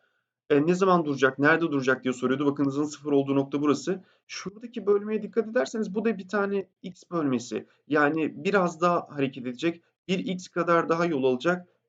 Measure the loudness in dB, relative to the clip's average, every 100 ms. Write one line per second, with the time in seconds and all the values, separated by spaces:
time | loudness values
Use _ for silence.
0 | _ _ _ _ 0 2 4 2 4 4
1 | 2 2 2 4 4 4 2 0 0 0
2 | 0 -2 0 0 0 0 -2 -2 -4 -6
3 | 0 0 2 0 0 0 0 0 -2 -6
4 | -8 _ -16 -12 -12 -12 -12 -6 0 0
5 | 0 -4 -4 -4 -2 -2 -2 -4 -4 -2
6 | -2 -2 -4 -2 -2 -2 -6 _ -16 -16
7 | -8 -2 0 -2 -2 -8 -8 _ -2 2
8 | 2 2 -2 -4 0 2 0 0 0 0
9 | -2 -4 -4 -4 -10 -4 -4 -4 _ _
10 | -4 -4 -2 -6 -6 -4 2 2 2 0
11 | 0 2 2 2 0 -2 -6 _